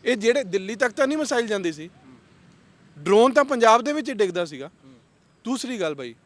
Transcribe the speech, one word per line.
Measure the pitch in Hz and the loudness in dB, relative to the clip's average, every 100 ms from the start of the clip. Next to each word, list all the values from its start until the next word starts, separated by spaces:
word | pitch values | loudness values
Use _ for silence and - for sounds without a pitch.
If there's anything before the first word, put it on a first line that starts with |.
| - | -2
ਇਹ | 247 | 0
ਜਿਹੜੇ | 220 247 | 0 0
ਦਿੱਲੀ | 196 190 190 220 | -2 -6 -6 -4
ਤੱਕ | 247 | -4
ਤਾਂ | 220 269 | 0 -2
ਨਹੀਂ | 311 | -2
ਮਿਸਾਈਲ | 285 254 233 | -2 -2 -2
ਜਾਂਦੀ | 202 170 | -4 -4
ਸੀ, | 156 170 _ - - _ _ _ _ _ _ _ - | -8 -16 _ -20 -20 _ _ _ _ _ _ _ -10
ਡਰੋਨ | 151 208 254 | 2 6 6
ਤਾਂ | 285 | 4
ਪੰਜਾਬ | 277 254 226 226 | 2 4 6 6
ਦੇ | 240 | 2
ਵਿੱਚ | 294 247 | -4 -6
ਹੀ | |
ਡਿੱਗਦਾ | 226 196 175 170 | -2 -2 -2 -6
ਸੀਗਾ। | 143 143 _ 135 123 _ _ _ _ 226 | -8 -16 _ -20 -20 _ _ _ _ -8
ਦੂਸਰੀ | 254 247 240 | -6 -6 -4
ਗੱਲ | 165 139 | -4 -6
ਬਾਈ | 123 113 | -12 -16